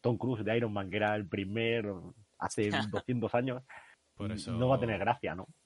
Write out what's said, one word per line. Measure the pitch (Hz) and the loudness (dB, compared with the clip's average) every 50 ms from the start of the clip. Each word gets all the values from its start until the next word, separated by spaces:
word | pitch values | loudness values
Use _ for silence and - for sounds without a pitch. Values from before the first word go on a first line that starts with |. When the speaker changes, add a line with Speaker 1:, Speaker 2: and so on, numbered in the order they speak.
Speaker 1:
Tom | - 123 117 | 0 0 2
Cruise | - 120 127 123 107 104 | 2 0 -2 -2 0 0
de | 107 113 | 0 0
Iron | 120 117 107 | 2 0 0
Man, | 104 101 98 95 | -2 -4 -4 -2
que | 95 104 | 0 0
era | 104 104 107 | 2 2 2
el | 107 98 | 0 -2
primer | 85 - 101 98 95 104 117 113 113 117 117 104 104 95 87 85 87 - - - _ _ - | -2 -4 -4 -2 -2 -2 0 0 2 2 0 0 -2 -4 -6 -8 -14 -16 -18 -20 _ _ -6
hace | - - - - 104 104 | -6 -4 0 0 2 2
Speaker 2:
<laughs> | - 139 113 107 107 - - | 2 0 0 0 -2 -4 -2
Speaker 1:
doscientos | - 123 120 110 110 - | -2 0 0 0 2 2
años, | 120 127 131 123 127 - - - - - - - _ _ _ _ | 2 0 0 -2 -6 -8 -14 -20 -20 -20 -20 -20 _ _ _ _
Speaker 3:
Por | - 104 104 | -8 -6 -6
eso, | 110 107 - 120 | -6 -6 -6 -4
Speaker 1:
no | 117 110 127 127 | 0 2 4 6
va | 135 | 4
a | 104 | 4
tener | 120 113 104 87 | 4 2 0 2
gracia, | 98 113 120 - - 85 80 | 2 2 2 2 0 -4 -4
¿no? | 90 92 - - _ _ | -4 -8 -12 -16 _ _